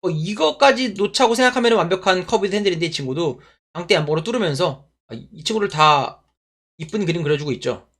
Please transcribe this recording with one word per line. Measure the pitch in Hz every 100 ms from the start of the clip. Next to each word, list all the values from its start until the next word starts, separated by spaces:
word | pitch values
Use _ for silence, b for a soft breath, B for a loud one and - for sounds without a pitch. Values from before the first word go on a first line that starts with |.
뭐 | 180
이거까지 | 160 165 214 311 294 277 240 254
놓자고 | 190 202 - 254
생각하면은 | 226 254 254 240 226
완벽한 | 170 185 190 185 180
커브의 | 220 196
핸들인데 | 202 202 170 170
이 |
친구도 | - 135 139 165 123 b b _
장대 | 160 170 180
안봉으로 | 147 156
뚫으면서 | 165 247 190 139 175 139 _ _ _
아, |
이, | 117 -
이 | -
친구를 | 156 220 202
다 | 151 156 147 131 - _ _ _ _ _ _
이쁜 | - 220 185
그림 | 170
그려주고 | 151 147 147
있죠. | 123 - 110 _ _